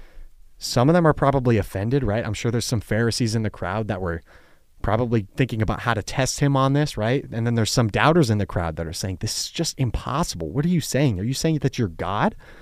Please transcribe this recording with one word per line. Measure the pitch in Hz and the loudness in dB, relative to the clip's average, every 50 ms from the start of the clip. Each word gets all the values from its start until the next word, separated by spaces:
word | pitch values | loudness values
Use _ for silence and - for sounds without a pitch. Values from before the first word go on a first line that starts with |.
| - - - - - - - - - - - - | -20 -18 -18 -18 -18 -18 -20 -20 -20 -20 -18 -14
some | - - - 123 120 143 | -10 -2 0 2 4 6
of | 165 | 4
them | 180 170 | 6 4
are | 156 143 | 4 4
probably | - - 139 139 139 123 123 120 | 4 2 2 2 2 2 2 2
offended, | 107 95 - - 95 98 117 127 143 131 | 2 2 -2 -4 -4 -2 0 0 0 0
right? | 104 101 113 - | 0 0 -2 -2
I'm | 110 104 | -4 -6
sure | - - 120 | -4 -2 -2
there's | 110 120 - | -2 -2 -2
some | - - 107 - | -2 -2 -4 -2
Pharisees | - 107 110 117 117 107 - 127 110 107 | -2 0 0 0 0 0 0 0 0 0
in | 117 110 | 0 -2
the | 104 | -2
crowd | - - - 87 95 110 113 101 | -4 -6 -6 -4 -4 -4 -4 -4
that | 104 90 92 | -4 -4 -2
were | 87 85 80 - _ - - - _ - _ _ _ _ - | -4 -4 -4 -8 _ -20 -20 -20 _ -20 _ _ _ _ -6
probably | - - 101 113 127 117 117 113 98 - - | -2 0 0 2 2 2 0 0 -2 -2 -2
thinking | - 135 117 - 110 | -2 0 0 0 0
about | 110 - 107 - | 0 0 0 -2
how | - 123 117 | -2 0 0
to | 107 - | 0 -2
test | - - - 131 123 - - | -4 -2 -2 -2 -2 0 0
him | 147 143 139 | 2 2 4
on | 135 135 135 139 | 4 4 4 4
this, | 143 151 147 - | 2 2 0 -2
right? | - 107 113 127 143 139 131 - | -2 0 0 0 0 -2 -4 -4
And | 113 113 | -2 -2
then | 120 120 | 0 2
there's | 117 110 - - | 2 2 2 2
some | - 120 107 | 2 2 2
doubters | - 110 107 143 160 175 151 113 | 2 4 4 6 6 6 4 4
in | 110 104 | 4 2
the | 98 | 0
crowd | - - 98 87 85 80 | -2 -2 -2 -2 -2 -4
that | 82 82 | -4 -6
are | 80 85 | -8 -8
saying, | - - 95 92 - | -6 -6 -6 -6 -6
"This | - 107 - - - | -6 -6 -6 -6 -8
is | - | -6
just | - - 165 - - - | -4 -4 -4 -4 -2 -2
impossible. | 135 120 - - - - 120 143 170 - - 87 82 76 | -2 -2 -2 -4 -6 -4 -2 -2 -2 -2 -4 -6 -8 -4
What | 78 135 147 | -2 -2 0
are | 175 | 2
you | 180 165 - | 2 0 0
saying? | - - 127 147 139 107 90 | 0 0 2 2 2 2 0
Are | 98 | -2
you | 120 135 | -4 -2
saying | - - 160 160 147 | -2 0 0 0 0
that | - 135 - - | 0 -2 0 0
you're | 120 92 | -2 -2
God?" | 80 - 92 87 98 107 135 208 - - - - - - | -2 -6 -6 -4 -2 0 0 0 -2 -4 -12 -20 -20 -20